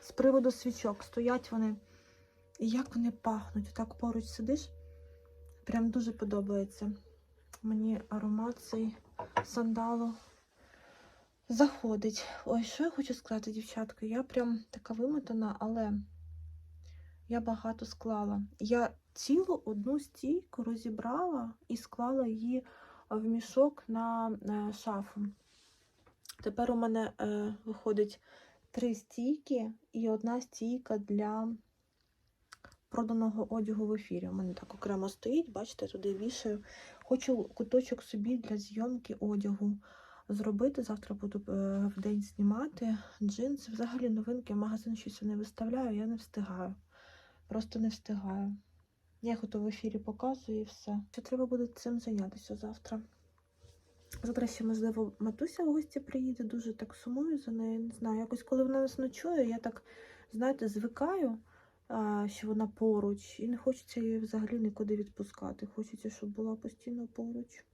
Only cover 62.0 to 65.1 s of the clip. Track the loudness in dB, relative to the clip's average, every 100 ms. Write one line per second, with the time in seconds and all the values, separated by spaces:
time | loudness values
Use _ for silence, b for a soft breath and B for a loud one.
62 | 2 2 0 -2 -2 0 0 2 4 4
63 | 4 0 -6 -6 -4 0 2 0 -2 -2
64 | 0 -2 -2 -2 0 0 0 0 0 0
65 | -2